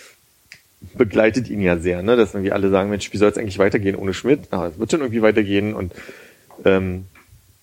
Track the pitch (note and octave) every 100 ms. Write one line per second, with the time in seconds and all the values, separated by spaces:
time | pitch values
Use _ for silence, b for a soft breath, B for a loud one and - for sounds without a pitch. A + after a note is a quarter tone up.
0 | B B _ _ _ - _ _ - -
1 | A#2 A2 A2 G#2 A#2+ G#2+ F#2 F2 F2+ F2
2 | F#2+ B2 G#2+ G#2 F#2+ G2+ G2 F#2+ G2+ G2+
3 | - G2+ G#2 - A2 F#2+ G2 A#2+ G2 G2
4 | G2 F2+ A2+ D3 - F#2 E2+ D#2+ - E3+
5 | C3+ A2+ A2 G#2+ G2+ G2+ G#2 G#2+ F#2 B
6 | B B B B B - - F#2+ F#2 F#2
7 | F#2+ _ _ - _ _